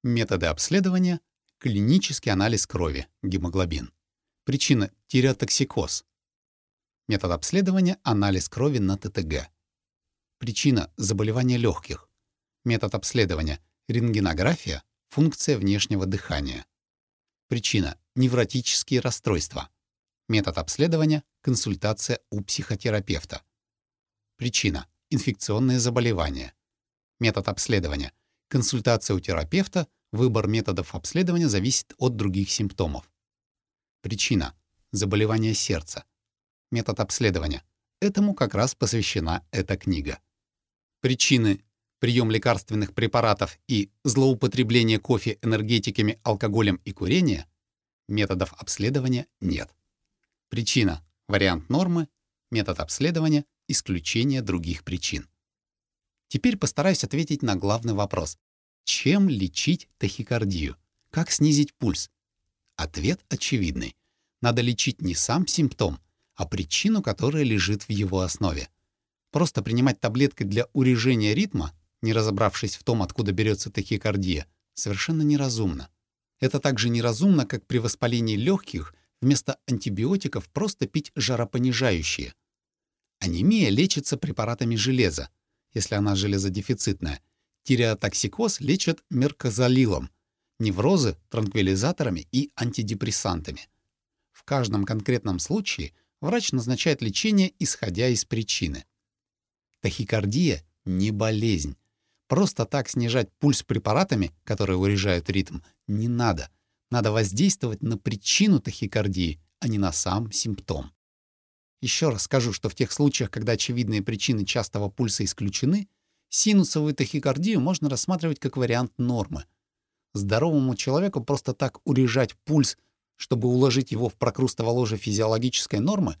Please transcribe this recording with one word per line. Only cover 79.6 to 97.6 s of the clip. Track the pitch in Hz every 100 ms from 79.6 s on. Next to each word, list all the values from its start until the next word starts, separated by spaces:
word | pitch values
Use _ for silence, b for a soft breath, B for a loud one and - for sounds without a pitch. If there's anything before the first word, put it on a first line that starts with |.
| -
антибиотиков | 117 - 98 120 196 - 117 -
просто | - 208 - 143
пить | 156 147 -
жаропонижающие. | 117 123 117 127 127 117 127 87 76 - 60 - _ _ _ _ _ _ _ _
Анемия | 95 85 135 220 143
лечится | 101 190 - - 139
препаратами | 147 - 110 117 120 113
железа, | 113 127 104 78 71 _ _ _ _
если | 113 98
она | 104 104
железодефицитная. | 98 104 98 98 92 98 120 - 98 78 69 _ _ _ _
Тиреотоксикоз | - 123 117 110 - - - - 226 -
лечат | 143 190 - 165 _
меркозалилом, | 131 139 - 127 104 123 127 123 80 64 _ _ _ _ _
неврозы — | 110 92 120 190 123 82 _
транквилизаторами | 117 107 107 95 95 127 175 131 85 -
и | 127 143 -
антидепрессантами. | 117 - 107 107 - 101 - 85 76 69 - _ _ _ _ _ _
В | _
каждом | - 139 117 104
конкретном | 98 110 98 123 107 90
случае | - 190 196 - 73 _ _ _
врач | 143 233 -
назначает | 131 117 127 - 143
лечение, | 110 98 220 208 185
исходя | _